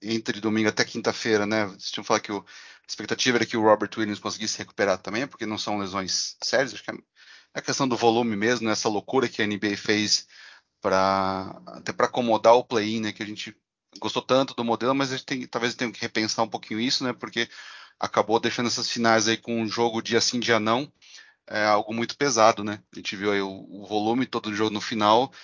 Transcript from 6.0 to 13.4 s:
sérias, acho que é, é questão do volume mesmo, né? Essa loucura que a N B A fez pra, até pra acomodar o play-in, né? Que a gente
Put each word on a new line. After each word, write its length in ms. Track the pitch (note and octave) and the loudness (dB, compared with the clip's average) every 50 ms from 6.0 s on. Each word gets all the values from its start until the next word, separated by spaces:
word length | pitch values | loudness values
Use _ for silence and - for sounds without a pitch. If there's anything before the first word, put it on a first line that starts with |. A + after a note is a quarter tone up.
| F#2 F2 - - - - - - - | -4 -4 -4 -4 -4 -6 -8 -8 -4
sérias, 300 | - - B2 C#3 A#2 G#2 | 0 2 2 0 0 -4
acho 100 | - - | -10 -12
que 80 | - | -12
é, 40 | - - - _ _ _ - - - - - _ _ | -12 -12 -16 _ _ _ -20 -20 -20 -20 -20 _ _
é 60 | - | -8
questão 260 | - - B2+ - C#3+ | -6 -4 -2 0 0
do 100 | B2+ B2 | 0 2
volume 380 | G#2+ A#2+ A#2 A2+ A#2 B2 A#2 G#2+ | 4 4 4 4 4 2 0 0
mesmo, 320 | G2+ G#2+ A#2 B2 A#2 A2 | 0 2 2 2 2 0
né? 60 | A2 G#2+ | -2 -2
Essa 160 | - - A#2 | 0 0 -2
loucura 400 | G#2+ G2+ - - - C3 A#2+ A2+ | -2 -2 -4 0 0 0 0 0
que 140 | - - A2 | 0 -2 -2
a 20 | |
N 140 | G#2 G#2 F#2+ | -2 0 -2
B 160 | G#2 G#2 G2+ | 0 -2 -2
A 20 | |
fez 500 | - - - G#2 G#2+ G#2+ G2+ - - - - - - - - - - _ _ _ _ | -2 0 0 2 2 2 2 0 -2 -2 -8 -18 -20 -20 -20 -20 -20 _ _ _ _
pra, 800 | - G2+ F#2 F#2+ F#2+ F#2+ F#2+ F#2+ F#2+ F#2+ F#2+ F#2+ F#2+ G2 - - - | -2 2 2 4 4 4 2 2 0 0 -2 -4 -6 -8 -12 -14 -16
até 260 | - - - - - G2+ | -18 -18 -10 -8 -8 -2
pra 140 | - A#2+ | -2 -2
acomodar 480 | - - B2+ B2 A#2 A2 G#2+ - A#2 A#2+ | 0 0 0 2 2 2 4 6 8 6
o 100 | B2 B2 | 6 6
play-in, 360 | - B2+ A2+ G#2 G#2+ A2+ A2+ | 2 -2 -2 0 0 -2 -2
né? 120 | A2 G#2+ G2+ | -4 -4 -6
Que 100 | - G#2+ | -6 -8
a 40 | |
gente 280 | G#2 G#2+ G2+ | -10 -8 -10